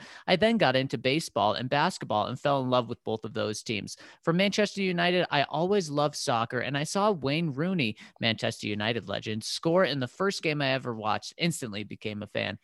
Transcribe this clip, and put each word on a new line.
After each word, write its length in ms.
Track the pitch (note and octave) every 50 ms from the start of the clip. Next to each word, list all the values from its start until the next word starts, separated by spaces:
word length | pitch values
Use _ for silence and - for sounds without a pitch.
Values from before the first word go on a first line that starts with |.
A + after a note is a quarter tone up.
| - - - - -
I 100 | - F#3
then 200 | E3+ G3+ A3+ A#3
got 200 | G#3+ E3+ C3 B2+
into 200 | C3 C3+ C#3 - B2
baseball 380 | - C3 C#3 D#3+ - - - A2+ G2+ G#2+ G2+
and 160 | - A#2+ B2+
basketball 580 | C#3+ C#3+ D#3 F#3 - - - A#2+ A2 G#2+ G2+ -
and 120 | B2 -
fell 220 | - D3 C#3+ C#3 C3
in 80 | B2+
love 180 | B2+ B2+ A#2+ A2+
with 140 | A#2+ - -
both 180 | A2+ A2 A2 -
of 100 | A2 G2+
those 280 | A2 G#2+ G#2+ G#2+ - -
teams. 360 | - A2+ G2+ G2 - - - - - - - -
For 100 | E3+ E3
Manchester 480 | F3+ G3 G3+ F#3+ - G#3 G3 - G3
United, 460 | G3 F#3 F3+ E3+ F3 F3 F3 F3+ E3+ -
I 120 | - C#3+ C3+
always 480 | - - D3+ E3+ F#3 G#3 G#3 F3 D3+
loved 260 | C#3+ D3 D3 D3+ D3
soccer, 440 | - - - B2 A#2 A2+ - - B2
and 180 | - A2 C#3+ C#3
I 60 | D3+
saw 260 | - - G3 G3+ A3
Wayne 420 | G#3 D#3 B2+ C3+ C#3+ D#3+ F3 D#3+ B2+
Rooney, 440 | C3 D#3+ F#3 F#3+ F3 C3 G#2+ G#2 - - - - -
Manchester 480 | A#2+ A2+ A2 - - A2+ - - - G#2+
United 400 | G#2 G#2 G#2 A2+ A#2+ A2+ F2 F#2
legend, 360 | G2 A2 A2+ A2 G#2+ G#2+ -
score 400 | - - - - E3 E3 F#3 F#3+
in 160 | B2 C#3+ C#3
the 80 | B2+ A#2+
first 340 | - - F#3+ G3 F#3+ - -
game 200 | E3 D3+ D3+ C#3+
I 60 | C3+
ever 260 | C3+ C3 B2 B2+ A#2
watched, 400 | G#2+ G#2+ G#2+ G2+ G#2 - - -
instantly 480 | - - E3+ D#3 - C#3+ A2+ G2 G#2 G#2
became 380 | G2+ G2+ - - A2 G#2 G#2 G#2
a 40 |
fan. 320 | - - A2+ G#2+ G2+ G#2 -